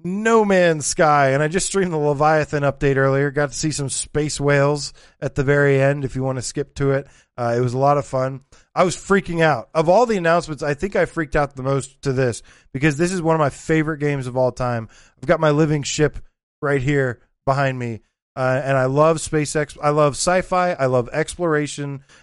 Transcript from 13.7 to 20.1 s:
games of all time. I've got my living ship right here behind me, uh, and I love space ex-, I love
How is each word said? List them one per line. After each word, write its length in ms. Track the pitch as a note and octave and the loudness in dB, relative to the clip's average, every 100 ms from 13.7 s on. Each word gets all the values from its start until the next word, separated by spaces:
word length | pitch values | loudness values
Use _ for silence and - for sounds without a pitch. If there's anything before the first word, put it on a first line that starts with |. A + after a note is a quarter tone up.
| D#3+ D#3 D3+ | 0 0 -2
games 300 | D3 C#3+ B2+ | -4 -4 -4
of 100 | B2+ | -2
all 140 | B2+ | -2
time. 360 | B2 B2 A#2 A2 - _ _ | -2 -4 -6 -8 -16 _ _
I've 100 | C3 | -2
got 120 | E3 | 2
my 100 | D#3 | 2
living 320 | D3 D#3+ D3+ | 2 2 0
ship 380 | C3+ - D3 - - _ _ _ | -4 0 -2 -2 -16 _ _ _
right 200 | D3 C#3+ | -2 -2
here 400 | C3 C#3+ C3 A2+ _ _ - | 0 0 0 -4 _ _ -4
behind 320 | C3+ C3+ B2+ | 0 -2 -2
me, 220 | A#2+ A2 _ _ _ B2+ | -8 -10 _ _ _ -4
uh, 260 | C3 C3 | -2 0
and 140 | C3+ C3+ | 0 0
I 80 | C3 | 2
love 340 | C#3 D#3+ D#3+ | 4 2 2
space 360 | - D#3 D3 D#3 | -2 -4 -2 -4
ex-, 240 | D3+ - | -4 -4
I 80 | D3 | 0
love 240 | D3+ D3 | 2 2